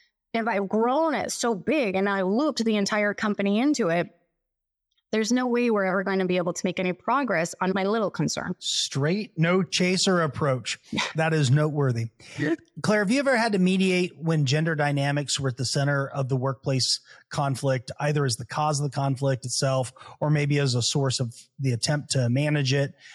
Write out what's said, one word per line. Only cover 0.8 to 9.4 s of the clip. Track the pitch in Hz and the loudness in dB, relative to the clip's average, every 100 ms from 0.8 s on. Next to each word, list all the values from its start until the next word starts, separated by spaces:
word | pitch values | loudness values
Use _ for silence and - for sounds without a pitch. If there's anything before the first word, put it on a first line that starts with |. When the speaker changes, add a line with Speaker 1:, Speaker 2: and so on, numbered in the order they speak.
| 233 285 330 | 2 2 2
Speaker 1:
it | 240 - | 0 -4
so | - 240 | -2 -2
big | 190 214 302 214 | -2 0 0 0
and | 190 202 | 0 0
I | 196 | 0
looped | 185 220 302 240 | 0 0 0 0
the | 226 208 | 0 0
entire | 202 208 208 | 2 0 0
company | 190 214 208 196 208 | -2 -2 0 0 2
into | 285 277 175 | 2 2 2
it, | 175 - _ _ _ _ _ _ _ _ _ _ | 0 -2 _ _ _ _ _ _ _ _ _ _
there's | 220 214 | -2 0
no | 254 247 | 0 2
way | 240 240 | 2 2
we're | 208 | 2
ever | 190 190 | 2 0
going | 190 190 | 0 0
to | |
be | 185 180 | 2 0
able | 175 | 0
to | 170 | -2
make | 185 180 | -2 -2
any | 180 | -2
progress | 175 - 262 262 165 170 - | -2 0 0 2 0 -2 -2
on | 185 | -2
my | 196 | 0
little | 196 226 185 | 0 0 0
concern. | - 147 - 156 - | -2 -2 -2 -6 -6
Speaker 2:
Straight, | - - - 135 151 208 - | -4 -4 -2 0 0 0 -2
no | 165 | 0